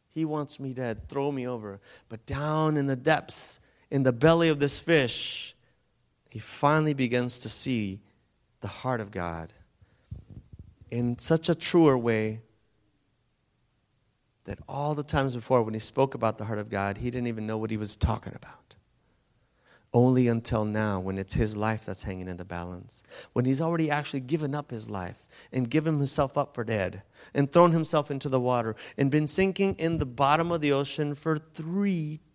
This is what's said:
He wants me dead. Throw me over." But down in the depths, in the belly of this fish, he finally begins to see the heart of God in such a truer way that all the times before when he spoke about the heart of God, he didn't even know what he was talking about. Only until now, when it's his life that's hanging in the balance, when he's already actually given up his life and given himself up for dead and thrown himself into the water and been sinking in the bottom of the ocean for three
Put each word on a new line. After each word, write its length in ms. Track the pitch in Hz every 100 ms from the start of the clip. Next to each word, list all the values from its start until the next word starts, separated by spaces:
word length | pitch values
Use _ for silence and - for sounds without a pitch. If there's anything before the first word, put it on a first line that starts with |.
| _
He 160 | 160 160
wants 340 | 151 143 -
me 140 | 139
dead. 340 | 127 123 110 -
Throw 240 | 139 139
me 160 | 139 123
over." 320 | 123 104 98 - - -
But 160 | 113 -
down 500 | 139 147 156 156 151
in 120 | 139
the 80 | 127
depths, 640 | 160 151 - - - - _ _ -
in 140 | 139
the 80 | 131
belly 380 | 117 156 165 165
of 100 | 147
this 200 | 143 -
fish, 760 | - 165 123 - - - - - _ _ _ _ _ _ _
he 100 | 110
finally 540 | - - 143 156 156
begins 460 | 139 123 123 123 -
to 100 | 110
see 520 | - - 120 101 95 _ _ _ _ _ _
the 80 | 104
heart 320 | - 127 123
of 120 | 98
God 420 | 95 87 82 82 - _ _ _ _ - - - - - - - - -
in 280 | 120 120 120
such 280 | - 160 160
a 80 | 165
truer 420 | - 175 160 127
way 440 | 117 110 110 110 - _ _ _ _ _ _ _ _ _ _ _ _ _ _ _ _ _ _ _ -
that 120 | 101 -
all 280 | 135 147 147
the 80 |
times 320 | 143 147 135 123
before 260 | 113 131
when 140 | 110 110
he 40 |
spoke 360 | - - 135 123
about 240 | 110 107
the 60 | 110
heart 120 | 107
of 120 | 107
God, 280 | 104 101 98
he 140 | 120
didn't 160 | 123 120
even 180 | 110 107
know 120 | 110
what 120 | 110
he 80 | 110
was 180 | 104 -
talking 380 | - 110 -
about. 420 | - - - _ - _ _ _ _ _ _ _ _ _ _ _
Only 340 | 120 123 127 120
until 360 | 117 113 113
now, 360 | 107 107 107 98
when 160 | 92 95
it's 160 | 98
his 240 | - 110 107
life 280 | 110 107 -
that's 180 | 95
hanging 260 | - 92 92
in 80 | 87
the 80 | 90
balance, 580 | 87 87 90 - - - - -
when 100 | -
he's 180 | 123 135
already 300 | 165 170 156
actually 300 | 147 139 139
given 340 | 127 156 147 147
up 160 | 139
his 180 | 113 110
life 380 | 101 90 - _ - -
and 180 | 123 120
given 280 | 151 156 151
himself 400 | 139 - 139 -
up 180 | 135 -
for 80 |
dead 400 | 110 110 92 104 - - -
and 180 | 139 143
thrown 200 | 175 175
himself 380 | 165 156 156 139
into 200 | 139 143
the 100 | 131
water 360 | 123 123 113 - - -
and 140 | 139
been 160 | 151 151
sinking 480 | - 190 180 196 -
in 220 | 165 165
the 80 | 139
bottom 440 | 117 139 156 170
of 120 | 170
the 100 | 147
ocean 420 | 139 139 - 147
for 240 | 143 165 151
three 840 | 151 - 160 185 202 180 151 156 _